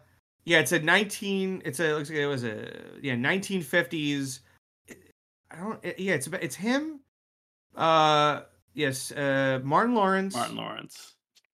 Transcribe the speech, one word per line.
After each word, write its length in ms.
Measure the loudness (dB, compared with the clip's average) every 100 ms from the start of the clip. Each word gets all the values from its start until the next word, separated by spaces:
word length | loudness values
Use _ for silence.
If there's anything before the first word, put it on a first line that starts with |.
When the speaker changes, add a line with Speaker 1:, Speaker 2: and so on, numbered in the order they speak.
| _ _ _ _ 2
Speaker 1:
yeah, 140 | 4
it's 120 | 6
a 80 | 2
nineteen, 840 | 4 4 4 -4 -2 -2 -2 -4 -6
it's 140 | -2
a, 100 | 0
it 40 | 0
looks 140 | -2
like 80 | -2
it 80 | 0
was 160 | 0
a, 560 | -2 -6 -10 -14 -16 -10
yeah, 140 | -4 -2
nineteen 480 | 0 0 -2 -4
fifties. 760 | 0 0 0 0 -2 -2 -4 -8 _ _ _ _ -20
I 640 | -20 _ _ _ _ -20 -12
don't, 260 | -10 -8
it, 140 | -8 -6
yeah, 140 | 0
it's 140 | 0 -2
about, 160 | -6
it's 120 | -8 -4
him. 440 | -2 0 -2 -8 _ _ _ _ _ _ _ -2
Uh, 640 | 4 6 6 6 4 2 -6 _ _ -4
yes, 360 | -2 -2 -6
uh, 480 | -4 0 2 2 0
Martin 320 | 0 2 2 2
Lawrence. 400 | 2 2 0 -2
Speaker 2:
Martin 200 | -4 -4
Lawrence. 600 | -8 -10 -14 -18 -20 _ _ _ _